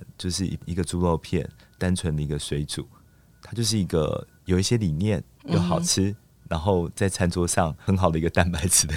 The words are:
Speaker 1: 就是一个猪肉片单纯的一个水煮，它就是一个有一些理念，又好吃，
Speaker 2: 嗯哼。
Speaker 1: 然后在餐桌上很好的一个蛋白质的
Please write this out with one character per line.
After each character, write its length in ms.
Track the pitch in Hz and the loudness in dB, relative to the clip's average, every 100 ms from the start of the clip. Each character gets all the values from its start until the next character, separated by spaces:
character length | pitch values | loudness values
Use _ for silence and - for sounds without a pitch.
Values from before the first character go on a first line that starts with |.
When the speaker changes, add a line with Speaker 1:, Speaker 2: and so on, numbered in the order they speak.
| - - | -12 -8
Speaker 1:
就 100 | 90 | -6
是 160 | 87 92 - | -2 -4 -4
一 100 | - | -6
个 80 | 87 | -4
猪 160 | 85 87 | -2 0
肉 180 | 87 80 | 2 0
片 320 | - 87 67 - - - | -2 -4 -4 -12 -18 -4
单 160 | 92 | -2
纯 220 | 90 85 76 | 0 0 -2
的 40 | |
一 60 | 73 | -2
个 100 | 73 | -4
水 280 | - 73 | -4 -4
煮， 200 | 73 - - - - _ _ _ | -4 -6 -10 -14 -20 _ _ _
它 120 | - | -10
就 100 | 107 | -4
是 160 | 110 110 | 0 0
一 60 | |
个 420 | 87 85 73 - - _ | 2 2 0 -2 -8 _
有 140 | - 92 | 0 2
一 40 | |
些 140 | 95 120 | 2 2
理 140 | 98 | 2
念， 320 | 76 104 95 - _ | 0 0 -2 -4 _
又 120 | - 165 | -2 0
好 220 | 175 175 | 2 0
吃， 320 | 175 95 98 | 0 0 0
Speaker 2:
嗯 40 | |
哼。 20 | 104 _ _ - | -2 _ _ -6
Speaker 1:
然 120 | 85 | -2
后 280 | 95 92 82 | 2 2 0
在 180 | - 98 | -2 -2
餐 200 | - 90 | 0 0
桌 160 | 90 | 2
上 300 | 87 - 82 73 | 0 2 0 0
很 220 | - 95 | 0 2
好 100 | 92 | 2
的 80 | 80 | 2
一 60 | |
个 80 | 82 | 2
蛋 180 | - 87 | 2 2
白 160 | 85 92 | 2 2
质 180 | - | 2
的 100 | 76 | 2